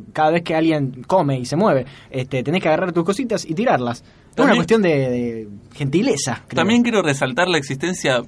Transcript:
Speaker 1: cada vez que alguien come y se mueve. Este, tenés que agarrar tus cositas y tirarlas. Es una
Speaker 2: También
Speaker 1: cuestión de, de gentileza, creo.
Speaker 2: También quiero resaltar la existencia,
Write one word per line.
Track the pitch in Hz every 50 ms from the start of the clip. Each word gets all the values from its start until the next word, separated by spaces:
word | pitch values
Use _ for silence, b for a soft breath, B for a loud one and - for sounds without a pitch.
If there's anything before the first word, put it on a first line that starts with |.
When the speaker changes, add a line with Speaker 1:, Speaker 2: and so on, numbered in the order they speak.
| 107 - -
Speaker 1:
cada | - 156 156
vez | 165 175 170
que | - 165
alguien | 160 160 165 160 151 139 127 123 123 117 -
come | 190 190 165 143 135 127
y | 123
se | - 143
mueve. | 165 208 214 156 135 123 B B B B B
Este, | - 135 127 - - 127 117
tenés | 139 165 190 180
que | 165
agarrar | 156 165 185 180 165
tus | 175 165
cositas | 180 196 - 139 - 208 180 -
y | - 160
tirarlas. | 160 233 262 190 127 123 120 120 - - b b b b b b
Es | - 254
una | 277 214
Speaker 2:
También | -
Speaker 1:
cuestión | 165 - 220 226 202
de, | 175 156 139 135 127
de | 123 123 120 120 117 113 110 104 101 101 - - -
gentileza, | - 147 135 135 175 226 277 208 135 - 135 117 - -
creo. | - - 135
Speaker 2:
También | 165 190 233 240 240
quiero | 240 226 208
resaltar | 175 156 139 139 143 127 123 170 180 185
la | 175
existencia, | 156 139 - 139 139 170 175 180 180 - 151 131 123 120